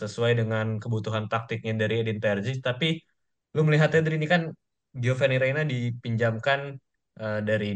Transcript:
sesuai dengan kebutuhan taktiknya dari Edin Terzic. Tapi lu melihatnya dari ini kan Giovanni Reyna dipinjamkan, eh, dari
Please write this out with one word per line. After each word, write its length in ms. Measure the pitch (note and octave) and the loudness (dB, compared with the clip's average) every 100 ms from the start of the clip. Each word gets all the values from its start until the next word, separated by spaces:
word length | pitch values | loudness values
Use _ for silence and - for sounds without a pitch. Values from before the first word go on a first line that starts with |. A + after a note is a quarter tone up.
sesuai 300 | G#2 - A#2 A#2 | -8 0 2 2
dengan 260 | A2 A2 A2 A2 | 2 0 -2 -4
kebutuhan 420 | A#2 A2 G#2+ A2 G#2+ | -2 -4 -2 -4 -2
taktiknya 400 | A2+ A2+ A2 A2+ A2 | -4 -4 -6 -4 0
dari 120 | G#2+ A2+ | 0 0
Edin 160 | A2 G#2+ | -2 -2
Terzic. 340 | G#2+ G2+ A2 C3 B2+ | 0 0 -2 -4 -4
Tapi 180 | B2 D#3+ D#3+ _ _ _ _ _ | -2 -2 -2 _ _ _ _ _
lu 60 | D3 D3+ | 0 4
melihatnya 340 | D3+ D3+ D#3+ D#3+ | 4 4 4 2
dari 100 | D#3 | 0
ini 80 | D3+ | 2
kan 80 | F3 E3 - _ _ _ C3 | 2 0 -8 _ _ _ -2
Giovanni 340 | B2 C3 C3+ C3 | 0 2 2 4
Reyna 200 | C3 C#3+ D#3 | 2 0 -2
dipinjamkan, 880 | B2+ A#2+ A#2+ A#2+ A2+ A#2 A2+ C#3 C#3 C#3 C3+ _ _ _ - | -2 -4 -4 -4 0 0 0 0 0 -2 -12 _ _ _ -10
eh, 180 | A2 G#2+ G#2 | -6 -2 0
dari 180 | G#2+ G#2 | 0 0